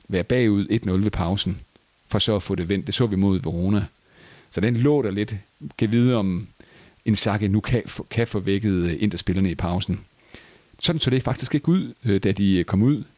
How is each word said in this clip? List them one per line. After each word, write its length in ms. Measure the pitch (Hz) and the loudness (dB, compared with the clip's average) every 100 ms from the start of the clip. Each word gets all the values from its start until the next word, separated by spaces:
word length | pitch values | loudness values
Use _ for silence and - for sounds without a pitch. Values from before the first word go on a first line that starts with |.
| - | -4
være 160 | 95 | -4
bagud 420 | - 127 113 101 98 | 0 2 2 2 2
et 140 | 113 | -2
nul 200 | 101 95 | 0 0
ved 60 | 104 | 0
pausen, 500 | - 87 98 95 95 - _ _ _ _ | 0 -2 -2 -2 -6 -10 _ _ _ _
for 100 | 104 | -2
så 180 | - 104 | 0 0
at 60 | |
få 120 | - | -2
det 140 | 92 87 | -4 0
vendt. 180 | 98 - | -2 -2
Det 80 | |
så 120 | - 117 | -2 0
vi 100 | 95 | 2
mod 240 | 98 95 | 2 2
Verona. 440 | 80 85 92 104 - - _ - - - - | -2 -2 0 0 -2 -10 _ -20 -20 -20 -10
Så 100 | - | -2
den 160 | 107 117 | 0 2
lå 260 | 135 147 | 2 2
der 80 | 110 | 0
lidt. 260 | 98 107 101 - _ 151 - | -2 -4 -6 -12 _ -16 -4
Kan 140 | 110 | 0
vide, 240 | 117 123 120 | 4 4 2
om 300 | 98 87 - - - - - _ | 0 -2 -6 -16 -20 -20 -20 _
Inzaghi 440 | - 104 110 101 104 | 0 2 2 0 2
nu 120 | 104 | 0
kan 220 | - 120 - | 2 -2 -2
få, 200 | - - | -10 -6
kan 160 | - 117 | -4 -2
få 140 | 104 | -2
vækket, 320 | 98 98 107 | 0 0 2
øh, 240 | 90 87 82 | 2 0 0
Inter-spillerne 520 | 104 87 - 92 95 | -2 -2 -2 0 0
i 40 | |
pausen. 460 | 82 87 90 - 90 - _ _ - - - _ - | 0 -2 -2 -2 -6 -6 _ _ -20 -20 -20 _ -6
Sådan 200 | - 165 | -2 0
så 100 | - | 0
det 120 | 131 | 0
faktisk 320 | 123 120 127 | 0 -4 -2
ikke 140 | 151 - | -2 2
ud, 260 | 185 120 - | 2 0 -6
øh, 180 | 113 98 | -2 0
da 100 | 101 | 0
de, 260 | 95 101 95 | 2 2 2
øh, 60 | |
kom 180 | 82 98 | 2 2
ud 220 | 117 143 - | 2 2 -4